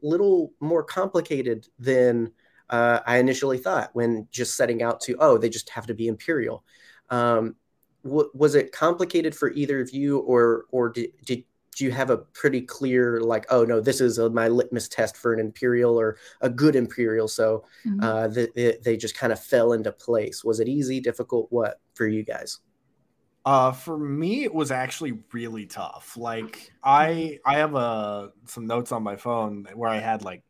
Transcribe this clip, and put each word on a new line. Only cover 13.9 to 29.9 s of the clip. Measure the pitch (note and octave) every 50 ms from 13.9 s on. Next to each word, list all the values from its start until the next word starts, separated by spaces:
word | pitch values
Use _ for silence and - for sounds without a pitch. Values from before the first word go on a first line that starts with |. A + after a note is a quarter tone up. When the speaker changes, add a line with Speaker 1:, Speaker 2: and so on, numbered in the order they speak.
| B2+ B2+
Speaker 1:
is | C3 A#2+ A2 A#2
a, | A2+ A2+
my | A#2 A#2 A2+ A2+
litmus | A#2+ B2 B2 - B2 A#2 - -
test | - - A2+ G#2+ - -
for | - A#2+ A2+
an | A2
Imperial | A2 A2 - - - B2 A#2+ A#2+ A#2+ A#2+ A#2 A#2
or | A2 A2 A2 - - - - -
a | - C3
good | A#2+ B2 D3 D#3 C#3 C3
Imperial," | A#2+ A2+ - - A#2+ A2 G#2+ A2+ A2 A2
so, | - - A2 A2 A2 A2 - _ _ - -
Speaker 2:
Mm-hmm. | A3+ G3 G3 G3+
Speaker 1:
uh, | A2+ A2 A2 A2+ A2
the, | G#2+ B2 A#2 A2+ -
the, | A#2+ A#2+ A#2 A2 -
they | - A#2+ A2+
just | G#2+ A2+ A2 - -
kinda | C3+ A#2 A2
fell | - - - - B2 A2+ A#2+ A#2
into | A2 G#2 G#2+
place? | - _ - - A#2 A2 G#2+ - - - -
Was | A#2 A2 A2
it | A2 A#2+
easy, | C#3 D3 C#3 B2+ C3 C3
difficult, | B2+ A#2+ A2+ - B2 - B2+ A#2 A2 -
what, | A#2+ A#2+ A2+ G#2+ - - _ _ _
for | - A#2 G#2+
you | G#2+ G#2+ G#2+
guys? | - - - - - - - _ _ _ _ _ _ _ _ _ _ _ _ _ _ _ _ -
Speaker 3:
Uh, | C3+ C3+ C3 B2+ C3
for | C3 C3+ - F3 D#3+ D3+
me, | D3+ C#3+ C#3 D3 D#3+ F#3 A3 C#4 D4
it | A3 -
was | D#3+ D3+ C3
actually | C3+ C3 B2+ B2+ - - D#3+ C#3 A#2 G#2+ - _ -
really | A#2 A#2 A#2 A2+ A2 G#2
tough. | F2+ - G#2+ F2+ - - - - - -
Like, | A#2+ A#2 A#2 A2+ A2+ A2 A2 - - - - _ _ -
I, | C#3 C#3 D3 D#3 D#3+ E3 E3 D#3+ D#3+ D3 - -
I | C3+ C#3 D3
have, | D#3 D#3 D3
uh, | C3+ A#2+ A#2 A2+ A2 G#2 G#2 G#2 G#2 G2+ G2+ - _ _
some | - - A#2+ A2+ A2
notes | A#2 A#2+ A#2+ -
on | B2 A#2
my | A2 G#2 G2+
phone | G2 - B2 A#2+ A#2 A2 G#2 G#2 G2+ G2+ G2 G2
where | A2+ A#2
I | A2+